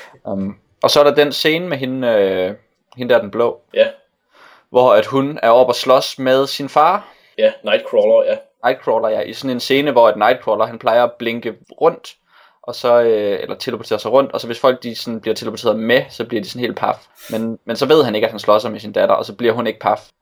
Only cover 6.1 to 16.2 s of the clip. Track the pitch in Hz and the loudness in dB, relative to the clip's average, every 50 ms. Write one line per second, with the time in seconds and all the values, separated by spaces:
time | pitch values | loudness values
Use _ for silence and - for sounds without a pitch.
6.1 | - - 131 131 131 135 135 135 - - 143 135 - 147 151 170 185 202 - - | -6 -4 -2 0 2 2 0 -2 -4 -8 -10 -2 0 2 2 2 2 0 -4 -12
7.1 | _ _ _ _ _ - 110 107 - - - 104 107 117 - - - 110 104 110 | _ _ _ _ _ 0 0 0 0 -2 -2 -2 -2 -2 -2 0 0 2 4 4
8.1 | 113 113 - - 113 110 - _ _ _ - 123 135 131 - - 113 113 110 110 | 4 4 2 2 -2 -4 -6 _ _ _ -2 -2 -2 -2 -2 -2 -2 0 0 -2
9.1 | 110 104 - - 110 - - 135 127 123 - - 131 139 143 147 127 120 117 110 | -2 -4 -4 -6 -10 -8 -6 -6 -6 -4 -2 0 0 0 0 2 4 4 4 4
10.1 | 98 104 104 117 131 - - 113 107 104 110 120 117 110 - 120 113 120 120 120 | 4 2 2 2 2 0 -2 -2 -2 0 -2 -2 -4 -4 -2 0 2 2 2 0
11.1 | - - 117 113 117 120 113 117 107 - _ _ - - 151 165 - - - - | -2 -6 -6 -6 -6 -6 -6 -10 -10 -12 _ _ -6 -2 0 0 0 -2 -6 -20
12.1 | - _ _ _ _ _ _ _ _ _ _ - 117 - - 123 120 120 120 117 | -20 _ _ _ _ _ _ _ _ _ _ -14 -10 -4 0 2 4 4 4 2
13.1 | 110 107 104 101 98 - - - 101 - - - 117 107 - - 110 104 - 107 | 2 0 0 -2 -2 -4 -6 -8 -10 -8 -8 -8 -8 -8 -6 -6 -6 -4 -2 0
14.1 | 117 135 139 - - 117 - 117 117 - - 131 127 127 - 120 113 - - 123 | 2 2 2 0 -4 -8 -8 -8 -6 -2 0 0 0 0 -4 -10 -10 -10 -10 -10
15.1 | 113 110 - 113 107 - 113 113 107 113 120 117 107 113 113 113 120 139 143 - | -10 -6 -6 -6 -6 -6 -8 -10 -8 -4 -2 -2 -2 0 0 0 0 0 0 -2
16.1 | - - | -8 -12